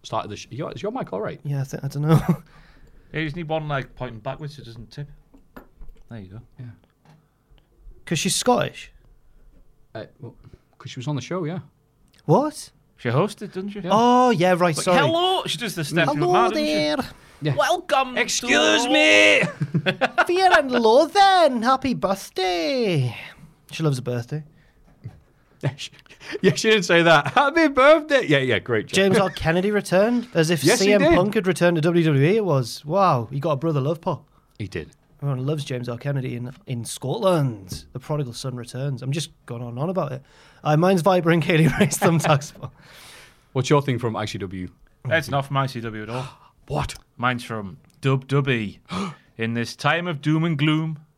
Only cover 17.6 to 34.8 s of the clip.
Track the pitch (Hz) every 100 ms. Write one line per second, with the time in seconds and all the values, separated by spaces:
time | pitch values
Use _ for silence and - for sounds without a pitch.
17.6 | 262 359 - 269 254 254 233 - 247 294
18.6 | 311 311 - - 311 311 208 175 - -
19.6 | 147 170 - - 247 - - 349 370 370
20.6 | 269 247 220 247 320 403 392 370 311 247
21.6 | 226 262 269 247 190 196 - - 370 349
22.6 | 311 262 220 160 123 - - - - _
23.6 | _ - 156 127 123 123 117 151 147 _
24.6 | _ _ _ _ 113 - _ _ _ _
25.6 | - - - - _ - - - 185 -
26.6 | 220 220 180 170 180 156 147 240 285 320
27.6 | 311 277 277 320 311 277 - 139 131 104
28.6 | - 113 - 185 196 - 180 - 160 175
29.6 | 196 208 196 175 214 240 - 180 160 170
30.6 | 143 233 196 208 302 320 202 214 185 170
31.6 | 175 175 160 175 160 139 147 220 196 139
32.6 | 113 - 147 190 185 131 110 143 160 139
33.6 | 160 147 135 165 190 147 _ _ _ _
34.6 | 98 87